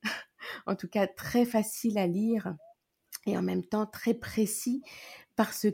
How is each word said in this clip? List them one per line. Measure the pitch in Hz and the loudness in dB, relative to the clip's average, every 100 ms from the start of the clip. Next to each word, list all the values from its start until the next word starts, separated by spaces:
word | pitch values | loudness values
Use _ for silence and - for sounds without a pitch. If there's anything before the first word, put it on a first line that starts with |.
<laughs> | 214 - - - - - - | -8 -8 -12 -16 -12 -10 -4
en | 196 | -4
tout | 185 | -2
cas | 214 190 | 0 0
très | - - 240 240 | -2 0 4 4
facile | 226 214 - 233 208 | 4 0 -2 0 2
à | 180 | 2
lire | 180 220 226 180 156 - _ _ _ _ - - | 2 2 0 -2 -8 -12 _ _ _ _ -8 -2
et | 190 | 0
en | |
même | 185 185 180 | 0 0 0
temps | 214 214 | -2 -2
très | - - | -2 0
précis | 233 - - 214 - - 262 - - - - - - | 0 0 0 0 0 -2 -4 -4 -18 -18 -20 -10 -2
parce | 214 - 214 | -2 2 0